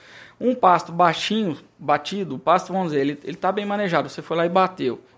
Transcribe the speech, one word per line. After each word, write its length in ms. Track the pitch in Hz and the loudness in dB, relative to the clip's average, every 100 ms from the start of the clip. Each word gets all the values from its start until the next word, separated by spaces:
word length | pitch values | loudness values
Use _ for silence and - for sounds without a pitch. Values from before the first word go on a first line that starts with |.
| - - - - | -20 -20 -20 -4
Um 160 | 240 247 | -2 2
pasto 380 | 185 170 - | 4 4 2
baixinho, 640 | 170 175 160 - 214 196 139 - - | 2 2 2 -2 -2 -2 -4 -12 -8
batido, 580 | 147 147 - 196 165 127 | -2 -2 -2 -6 -6 -4
o 40 | |
pasto, 320 | 156 180 180 | 2 2 0
vamos 220 | 190 175 | -4 -2
dizer, 80 | 147 | 0
ele, 180 | 139 143 - | 0 -2 -10
ele 100 | 170 | -4
tá 160 | 180 | -4
bem 140 | 202 202 | -2 -4
manejado, 420 | 202 196 160 139 | -2 0 0 -2
você 140 | - | -6
foi 160 | - 165 | -4 -2
lá 80 | 175 | 2
e 40 | |
bateu, 520 | 190 185 185 131 110 - | 2 2 0 -4 -4 -10